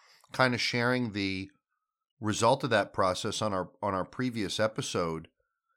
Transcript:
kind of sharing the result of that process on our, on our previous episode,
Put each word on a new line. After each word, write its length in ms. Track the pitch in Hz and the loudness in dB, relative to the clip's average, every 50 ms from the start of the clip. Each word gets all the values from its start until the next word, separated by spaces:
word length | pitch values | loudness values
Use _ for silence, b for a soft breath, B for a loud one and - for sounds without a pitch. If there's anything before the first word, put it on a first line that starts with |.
| b b b b b b | b b b b b b
kind 240 | - - 127 127 123 | 0 2 2 2 2
of 40 | 113 | 0
sharing 520 | - - - 123 120 120 127 127 123 113 | -2 -2 0 0 2 2 0 0 -2 -2
the 400 | 98 104 98 95 95 95 98 98 _ _ _ _ _ _ _ _ _ _ _ _ _ _ | -2 -2 -2 -2 -2 -4 -6 -10 _ _ _ _ _ _ _ _ _ _ _ _ _ _
result 440 | 110 107 101 85 113 117 135 135 - | -2 -2 0 4 4 4 4 4 2
of 80 | 131 | 2
that 220 | 113 104 95 - - | 2 2 2 0 0
process 460 | - 98 92 90 - - 107 95 - | 2 2 2 2 0 -2 -4 -4 -2
on 140 | 110 107 98 | -2 -2 -2
our, 160 | 92 87 87 - _ | -2 -4 -4 -8 _
on 140 | - 101 98 | -4 -2 -2
our 100 | 92 87 | -2 -4
previous 560 | - - - 127 127 117 113 98 87 - - | -4 -4 -4 -4 -4 -2 -2 -4 -4 0 0
episode, 680 | 107 110 - - 135 - - 101 87 82 80 80 80 - _ _ _ _ _ _ _ _ _ | 0 0 -2 -4 -8 -4 -2 -2 0 0 -2 -6 -10 -14 _ _ _ _ _ _ _ _ _